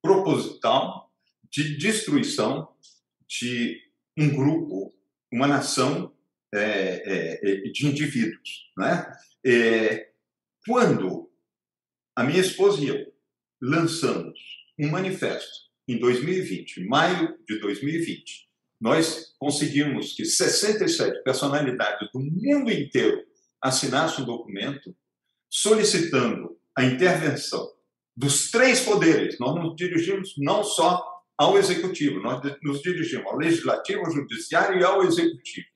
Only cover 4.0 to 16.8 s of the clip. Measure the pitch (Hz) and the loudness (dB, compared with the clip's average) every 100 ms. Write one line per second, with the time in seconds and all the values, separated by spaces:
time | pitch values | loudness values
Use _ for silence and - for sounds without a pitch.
4 | _ - 147 131 139 165 98 95 - _ | _ 0 2 4 2 0 -2 -8 -10 _
5 | _ _ _ 120 143 147 - - 131 156 | _ _ _ 0 2 2 0 0 0 -2
6 | - _ _ _ _ 101 107 104 92 90 | -6 _ _ _ _ -4 -2 0 -2 -4
7 | 98 90 82 - 101 98 - - 143 143 | -4 -4 -4 -2 -2 -2 -4 -2 -2 0
8 | 151 127 110 - - - - - 113 175 | -2 0 -2 -4 -16 -18 -16 -4 0 0
9 | - - _ _ 131 120 113 113 110 110 | -4 -16 _ _ 4 4 6 4 2 0
10 | - _ _ _ _ _ - 247 196 113 | -8 _ _ _ _ _ -2 2 4 2
11 | 92 - - _ _ _ _ _ _ _ | -2 -6 -10 _ _ _ _ _ _ _
12 | _ - 127 175 185 - 196 151 139 104 | _ -2 2 2 2 4 4 4 -2 -4
13 | - _ _ _ _ _ 127 160 165 - | -8 _ _ _ _ _ 0 2 2 0
14 | 123 107 - - - - _ - 147 180 | -2 -2 -6 -14 -20 -20 _ -4 -2 0
15 | 190 190 113 - - - _ _ - 113 | -2 -2 -4 -4 -10 -18 _ _ -6 0
16 | 123 123 151 185 - 90 - - | 2 2 0 -2 -2 -8 -10 -10